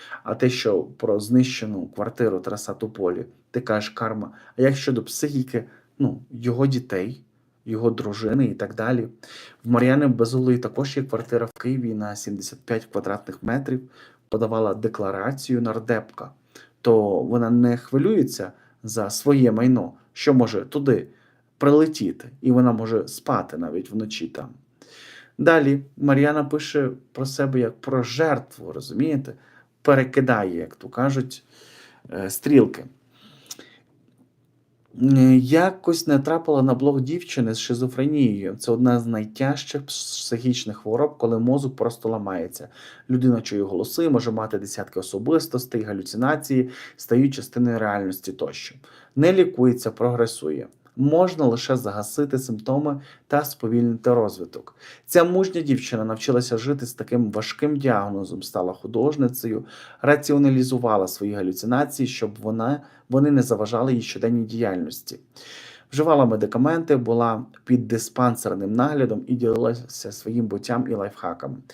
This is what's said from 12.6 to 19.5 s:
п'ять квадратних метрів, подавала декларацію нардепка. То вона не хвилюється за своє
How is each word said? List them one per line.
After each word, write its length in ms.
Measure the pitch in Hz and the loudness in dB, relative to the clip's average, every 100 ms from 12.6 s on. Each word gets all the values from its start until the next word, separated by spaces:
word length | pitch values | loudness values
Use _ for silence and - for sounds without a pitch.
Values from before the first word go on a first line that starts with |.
п'ять 240 | - 113 | -6 -6
квадратних 580 | - 101 95 104 - - | -4 -6 -4 -6 -8 -10
метрів, 380 | - 127 135 127 127 - - _ - | -4 -4 -2 -6 -6 -20 -20 _ -6
подавала 460 | 110 110 113 107 | -2 0 0 0
декларацію 880 | 98 110 110 98 98 107 139 - 123 | -2 -4 -4 -6 -4 -6 -6 -2 -2
нардепка. 680 | 117 113 110 113 - - - _ _ - - _ | 0 -4 -2 -4 -4 -16 -18 _ _ -20 -20 _
То 200 | 120 113 104 92 | 4 4 4 0
вона 300 | 87 117 117 | 0 0 4
не 260 | 120 120 120 | 4 4 2
хвилюється 760 | - 139 175 214 131 - 92 - _ _ | -2 0 2 2 0 -2 -12 -14 _ _
за 280 | 107 110 101 | -8 -4 -4
своє 420 | - 143 139 123 | -2 4 6 6